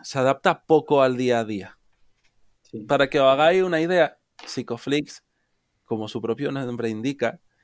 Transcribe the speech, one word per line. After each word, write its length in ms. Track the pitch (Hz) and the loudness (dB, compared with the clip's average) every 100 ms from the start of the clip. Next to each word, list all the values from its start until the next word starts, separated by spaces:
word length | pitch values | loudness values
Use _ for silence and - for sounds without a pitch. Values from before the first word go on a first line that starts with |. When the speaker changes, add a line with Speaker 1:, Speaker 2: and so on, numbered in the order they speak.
Speaker 1:
se 160 | - 135 | -8 0
adapta 460 | 131 135 185 156 | 0 2 0 -2
poco 380 | - 156 147 143 | 2 2 4 4
al 140 | 131 127 | 4 2
día 240 | 127 117 | 0 0
a 40 | |
día. 340 | 110 101 92 - _ _ _ _ _ _ _ _ | -2 -6 -10 -18 _ _ _ _ _ _ _ _
Speaker 2:
Sí. 180 | _ 113 104 | _ -16 -4
Speaker 1:
Para 220 | 139 139 | 0 2
que 120 | 151 | 4
os 60 | 135 | 4
hagáis 360 | 135 160 190 | 4 4 2
una 180 | 185 160 | 0 0
idea, 380 | 170 180 147 - _ - - | 0 2 2 -2 _ -20 -12
Psicoflix, 800 | - 120 117 - 147 143 - _ _ _ _ _ _ | -10 -8 -10 -4 -4 -4 -14 _ _ _ _ _ _
como 240 | _ 110 107 | _ -6 -6
su 120 | 117 | -6
propio 320 | 113 113 139 | -4 -4 -4
nombre 360 | 139 123 120 117 | -6 -6 -6 -4
indica, 520 | 110 131 139 117 - _ _ | -4 -6 -4 -4 -6 _ _